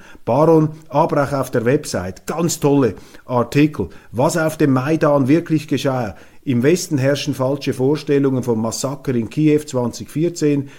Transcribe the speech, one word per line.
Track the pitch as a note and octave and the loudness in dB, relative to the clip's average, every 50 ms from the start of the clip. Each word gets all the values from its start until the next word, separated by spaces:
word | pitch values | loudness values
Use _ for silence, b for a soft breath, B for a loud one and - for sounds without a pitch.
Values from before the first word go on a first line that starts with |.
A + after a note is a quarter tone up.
| B B B B - | B B B B -4
Baron, | A2+ - D3 D#3+ E3 E3 D#3 D#3 D3+ - - - - | 0 2 4 4 6 6 4 4 2 -2 -8 -12 -2
aber | C#3 D3 E3+ E3 D#3+ D3 C#3 | 0 0 0 2 2 0 0
auch | - | 0
auf | C#3+ C3+ B2+ - | -2 -4 -2 -2
der | - A#2+ A2 | -2 0 2
Website, | A#2+ C#3+ D3 - - - F#2+ F2+ F#2+ - - - | 2 0 0 0 -4 -6 -6 -6 -6 -10 -10 -10
ganz | - D#3 D#3+ F3 D#3+ - - | -8 -4 -2 -2 -2 -2 0
tolle | D3+ C#3+ C#3+ C#3+ B2+ G#2+ F2+ B B B B B B | 0 2 4 4 2 2 0 B B B B B B
Artikel, | - B2 A#2+ A#2 - - C#3+ D3+ D3+ - - F#2 B B B B B | -2 0 0 0 2 2 2 2 2 2 -4 -8 B B B B B
was | - A2+ C#3+ E3+ F3+ | -2 -2 0 0 0
auf | E3+ D#3+ D#3 - | 0 -2 -2 0
dem | - D#3 C#3+ C3 | 0 2 2 2
Maidan | B2+ B2+ D3+ E3 D#3 E3 D3 C#3+ C#3+ B2+ B2+ | 2 0 0 0 0 2 2 2 2 4 4
wirklich | D#3 E3+ E3+ - D#3 D3+ - - | 2 2 2 0 -2 -2 -2 -2
geschah. | D3 B2 - C#3 C3 B2+ A2+ G2 B B B B B B - | -4 -2 -2 -2 -2 -2 -4 -6 B B B B B B -4
Im | D3 B2 A#2+ A#2+ | -2 0 2 2
Westen | D3 F3+ F3+ - - D3+ | 2 2 0 0 -2 -2
herrschen | B2+ B2+ C#3 C#3+ C3+ - D3 B2+ | 0 0 0 0 0 -2 -4 -4
falsche | - B2+ C3 D3 - - C3+ A#2+ | -2 -2 -2 -2 -2 -4 -4 -2
Vorstellungen | B2+ C3 C#3 D#3 D3 - - C#3+ C#3 C#3 C3+ C3 B2 - | 0 0 0 0 0 0 0 0 2 2 2 0 0 0
vom | A#2+ A2+ A2 | -2 -2 -2
Massaker | A2+ A2+ - - - C3 C#3+ D3 - C#3 A#2+ | -2 -4 -4 -6 -6 -6 -8 -6 -6 -4 -2
in | A#2 A2 G2+ | -2 -4 -4
Kiew | - D3+ D#3 D3+ D3 D3 D3+ | -2 0 2 4 4 2 0
zwanzig | - C3 B2 A#2+ A#2 - - A#2 - | -2 -4 -4 -4 -4 -6 -8 -12 -8
vierzehn. | - D3 E3 E3+ E3+ - D3+ D3 C#3+ C#3+ C3+ C3+ B | -4 -4 -4 -4 -2 -2 0 0 0 0 -4 -6 B